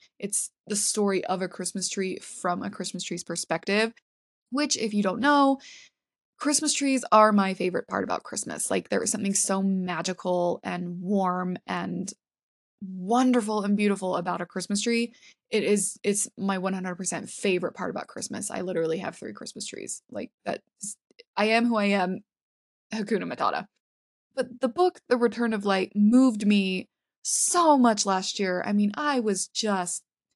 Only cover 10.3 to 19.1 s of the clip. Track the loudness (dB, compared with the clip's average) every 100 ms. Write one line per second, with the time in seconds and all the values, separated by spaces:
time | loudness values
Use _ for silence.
10.3 | 0 0 -2 -6 -6 -6 -8 -2 0 2
11.3 | 0 -2 -6 -6 -6 -4 -6 -8 -12 _
12.3 | _ _ _ _ _ -14 -10 0 4 4
13.3 | 4 2 0 2 2 2 0 -2 -2 -2
14.3 | -6 -6 -8 -4 -2 0 0 0 -6 -20
15.3 | _ _ 0 2 2 0 -4 -2 -2 -4
16.3 | -4 -4 -2 -2 -4 -6 -6 -6 -6 -8
17.3 | -4 0 0 -2 -6 -8 -8 -10 -10 -10
18.3 | -8 -8 -6 -4 -2 -2 -2 -6